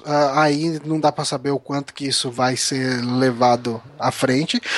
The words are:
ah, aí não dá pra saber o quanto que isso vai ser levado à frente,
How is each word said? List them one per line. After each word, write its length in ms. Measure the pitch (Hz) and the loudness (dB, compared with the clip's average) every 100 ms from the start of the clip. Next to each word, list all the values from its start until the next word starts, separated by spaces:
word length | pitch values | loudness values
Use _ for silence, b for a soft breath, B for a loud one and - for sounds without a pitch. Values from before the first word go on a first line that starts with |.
| 147 | -2
ah, 360 | 147 143 143 | 2 2 4
aí 360 | 151 147 165 156 151 | 2 2 0 -4 -2
não 160 | 156 | 0
dá 100 | 147 | 0
pra 140 | 151 147 | 0 -2
saber 240 | 139 139 | -4 -2
o 80 | 135 | -4
quanto 340 | - 143 135 | -2 -6 -6
que 140 | - 139 | -8 -4
isso 240 | 127 131 | -2 -2
vai 240 | 120 127 123 | 0 0 0
ser 480 | - 135 131 127 | -2 -2 -2 -2
levado 800 | 123 127 131 117 123 120 120 113 - - | -2 2 2 4 4 4 0 -6 -10 -6
à 100 | 123 | -4
frente, 520 | - 127 127 165 240 - | 0 2 2 0 -2 -4